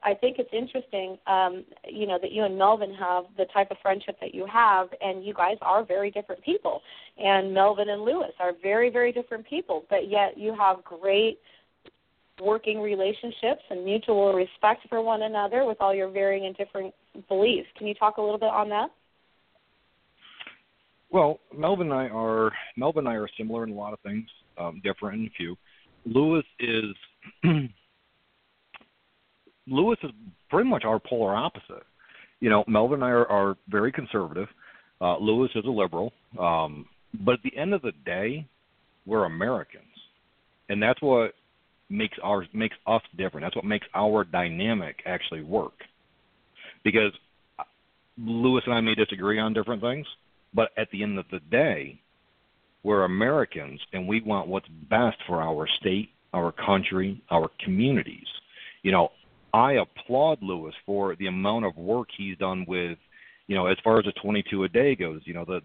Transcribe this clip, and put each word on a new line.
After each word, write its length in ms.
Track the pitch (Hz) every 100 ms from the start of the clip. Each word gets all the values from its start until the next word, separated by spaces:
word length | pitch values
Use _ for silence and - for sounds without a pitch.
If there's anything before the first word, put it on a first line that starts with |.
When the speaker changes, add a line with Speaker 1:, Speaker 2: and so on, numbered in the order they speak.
Speaker 1:
I 120 | 208
think 240 | 202 254 254
it's 100 | 240
interesting, 640 | 220 254 262 254 202 185 190 -
um, 380 | 190 185 180 - - -
you 200 | 214 202
know, 120 | 180
that 120 | 190
you 120 | 214
and 120 | 208 190
Melvin 380 | 196 220 196
have 300 | 196 180 180 180 -
the 80 | 185
type 180 | 202 196
of 60 | 196
friendship 340 | 196 196 - -
that 140 | 185
you 120 | 185 190
have, 380 | 226 226 190 185 -
and 220 | 196 185
you 100 | 196
guys 220 | 196 180 208
are 240 | - 196
very 260 | 214 185 202
different 320 | 208 - 277
people. 380 | - 381 - - - - - -
And 340 | 196 196 190
Melvin 380 | 190 202 202 208
and 120 | 202
Lewis 300 | 214 339 302 -
are 120 | 180 175
very, 260 | 190 220 240
very 220 | 247 240
different 340 | 240 240 226 220
people, 380 | 311 359 160 -
but 180 | 196 196
yet 300 | 208 196 -
you 160 | 214 220
have 240 | 196 185
great 560 | - 165 196 202 226 - _ _ _ _ - _ _ _ _ -
working 380 | 190 220 220 214
relationships 800 | 208 196 190 214 240 - 233 294 -
and 140 | 185
mutual 480 | 190 220 226 208 202
respect 540 | 185 185 - 208 226 -
for 140 | 233
one 200 | 226 220
another 420 | 214 214 202 240
with 140 | 269 214
all 140 | 196
your 140 | 196 190
varying 380 | 196 196 196 190
and 100 | 190
different 380 | 196 196 190 - _ - -
beliefs. 400 | 190 220 220 - -
Can 100 | 214
you 80 |
talk 220 | 208 214 214
a 60 |
little 160 | 208 214
bit 120 | 220
on 180 | 214 208
that? 200 | 208 269 _ _ _ _ _ _ _ _ _ _ _ _ _ - - - - _ _ _ _ _
Speaker 2:
Well, 280 | 185 151 156 _ 143
Melvin 360 | 156 196 165
and 20 |
I 140 | 135 127
are, 420 | 110 113 113 110 - - -
Melvin 300 | 139 156 131
and 20 |
I 60 |
are 140 | 113 104 -
similar 260 | 110 117
in 60 | 113
a 40 |
lot 180 | 101 104
of 80 | 107
things, 260 | 101 107 113 - _ -
um, 220 | 85 85
different 380 | 98 92 104 107
in 60 | 110
a 40 | -
few. 200 | 85 92 _ _ _ _
Lewis 400 | 117 120 156 160 - -
is, 340 | 120 113 107 95 - _ - -
<clears throat> 260 | 170 156 131 - _ _ _ _ _ _ _ _ _ - _ _ _ _ _ _ _ _ -
Lewis 320 | 131 208 226
is 80 | 147 107 107 - -
pretty 180 | 165 254
much 160 | 170
our 160 | 110 110
polar 340 | - 117 101
opposite. 500 | 101 156 104 - - - _ _ - - -
You 100 | 117
know, 140 | 104 107
Melvin 280 | 107 120 143
and 80 |
I 60 | 123
are, 160 | 120 120
are 300 | 101 98 95 -
very 220 | 101 117
conservative. 580 | 131 123 107 85 78 104 _ - - _ -
Uh, 160 | 90 85
Lewis 320 | 107 113 127
is 100 | 113
a 60 | 110
liberal. 420 | 110 92 85 113 - _ -
Um, 480 | 87 82 78 73 69 _ _ 110
but 80 | 101
at 80 | 123
the 120 | 127 131
end 160 | 170
of 100 | 196
the 100 | 127 76
day, 420 | 69 90 107 147 151 _ _ _ _ _ 95
we're 180 | 110
Americans. 600 | 90 82 107 117 - - _ - - _ _ _ _ _ -
And 140 | 101
that's 180 | 107 127
what 320 | 147 123 110 - _ _ _ _ -
makes 300 | 101 107 -
our, 240 | 95 101 87
makes 240 | 107 110 - -
us 160 | 113 - 85
different. 280 | 92 73
That's 120 | 85 -
what 80 |
makes 220 | 98 104 -
our 300 | 95 107 110
dynamic 720 | 90 90 87 82 107 110 78 - 90
actually 360 | 87 - 80
work. 320 | 78 101 - - - _ _ _ _ _ _ - - -
Because 280 | 113 110 104 - _ _ _ - - _ _ _ _ -
Lewis 460 | 113 117 127 127 123
and 80 |
I 60 | 117
may 140 | 113
disagree 440 | 110 107 98 98 107
on 140 | 110
different 300 | 110 107 110
things, 240 | 117 139 147 - _ _ _
but 160 | 110 110 -
at 120 | -
the 120 | 98
end 160 | 104 98
of 80 | 87
the 80 | 92 76
day, 500 | 117 151 80 69 - _ _ _ _ _ _ _ _
we're 220 | 101 101
Americans, 760 | 92 92 117 151 113 82 71 73 -
and 140 | 92 92
we 140 | 113
want 260 | 107 101 85
what's 220 | 95 - 80 76
best 280 | 107 120 - -
for 160 | 85
our 240 | 82 78 78 -
state, 300 | 98 98 110 _ _
our 200 | 92 85
country, 680 | - - 98 95 92 95 98 -
our 200 | 85 80 -
communities. 640 | - 95 127 120 - - - - - - - -
You 100 | 190
know, 180 | 190 - _ _ _ _
I 220 | 220 135
applaud 640 | 131 90 - - 127 156 147
Lewis 320 | 95 87 78 -
for 320 | - 101 98 85
the 100 | 95
amount 380 | 92 98 113
of 120 | 101 80
work 320 | 87 120 113 -
he's 200 | 98 90
done 260 | 95 92 87
with, 300 | 92 87 82 _ - - _ -
you 80 | 98
know, 100 | 90
as 100 | 95
far 160 | 113 110
as 60 |
the 80 | 104 -
twenty-two 420 | 101 104 - 98
a 40 | 95
day 260 | 110 139
goes, 260 | 113 87 78
you 100 | 85
know, 100 | 85
the, 160 | 85 90